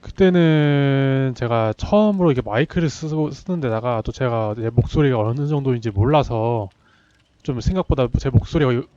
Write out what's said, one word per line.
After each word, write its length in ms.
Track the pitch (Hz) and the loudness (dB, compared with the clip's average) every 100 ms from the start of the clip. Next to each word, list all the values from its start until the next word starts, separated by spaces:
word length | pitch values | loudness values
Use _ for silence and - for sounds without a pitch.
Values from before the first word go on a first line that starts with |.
그때는 1300 | - - 190 180 165 156 147 143 139 139 135 135 135 123 | -16 2 4 6 4 4 4 2 2 2 2 0 -2 -2
제가 380 | 120 117 110 107 | -2 0 0 -2
처음으로 560 | - 208 214 202 175 | 0 2 2 2 2
이렇게 160 | 131 117 | 0 -2
마이크를 400 | 107 151 180 165 | -2 -2 0 -2
쓰고, 400 | - 160 156 147 | -4 -6 -4 -4
쓰는 280 | 143 - 180 | -6 -6 -4
데다가 420 | 135 113 120 117 | -2 -2 -2 -4
또 100 | 110 | -4
제가 420 | - 131 117 107 110 | -4 -2 -2 -2 -4
제 140 | 113 | -2
목소리가 480 | 117 113 127 147 123 | 0 0 2 2 2
어느 280 | 107 123 143 | 0 -2 -2
정도인지 440 | 151 135 123 113 | -2 -2 -2 -4
몰라서 800 | 98 110 151 135 117 110 120 98 _ _ _ _ _ _ _ | 0 2 2 2 -2 -2 -2 -4 _ _ _ _ _ _ _
좀 180 | - 127 | -6 -2
생각보다 480 | - 190 175 147 123 - | -2 -2 -2 0 0 0
제 120 | 139 | 2
목소리가 520 | 123 - 160 139 120 - | 0 0 0 0 0 -4